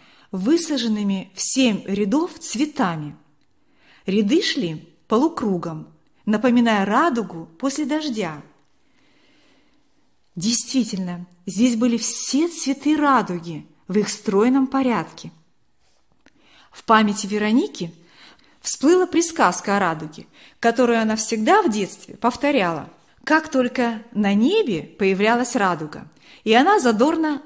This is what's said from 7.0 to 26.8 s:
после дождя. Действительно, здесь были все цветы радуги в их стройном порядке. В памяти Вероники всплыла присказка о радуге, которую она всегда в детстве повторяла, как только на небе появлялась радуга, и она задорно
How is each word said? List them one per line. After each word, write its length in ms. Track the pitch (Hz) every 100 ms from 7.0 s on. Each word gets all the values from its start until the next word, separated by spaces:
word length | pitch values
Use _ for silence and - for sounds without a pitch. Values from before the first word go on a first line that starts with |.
| 339 240 180 170 165 -
после 280 | 269 285 269
дождя. 580 | 302 302 220 175 147 - _ _ _ _ _ _ _ _ _ _ _ _ _ _ _ _ _ _ 175
Действительно, 920 | 202 233 - 269 220 190 180 175 180 _ -
здесь 280 | 180 247 226
были 220 | 247 233
все 500 | - - - 269 339
цветы 480 | - 269 277 294 302
радуги 720 | 294 254 175 175 170 151 - _ -
в 100 | 196
их 100 | 208
стройном 600 | - - 196 240 269 262
порядке. 640 | 269 254 208 160 - 165 - _ _ _ _ _ _ _ _ _ _ _ _ _
В 120 | -
памяти 420 | - 220 208 202 196
Вероники 680 | 208 214 240 415 - 170 - _ - - - _ _
всплыла 460 | - - 277 370 359
присказка 680 | 311 370 - 196 180 - 202
о 20 |
радуге, 480 | 180 160 156 - - _ - _
которую 420 | 233 233 240 226
она 140 | 220 220
всегда 480 | - 220 220 403
в 80 | 349
детстве 460 | 208 185 - - -
повторяла, 680 | 233 - 285 277 180 160 - - _ _
как 260 | - 311 -
только 540 | 262 247 254 233 220 -
на 240 | 208 202 202
небе 480 | 254 440 330 165
появлялась 720 | - - 190 190 214 240 247 240
радуга, 520 | 190 160 151 151 147 _ - -
и 100 | 214
она 260 | 226 339
задорно 600 | 415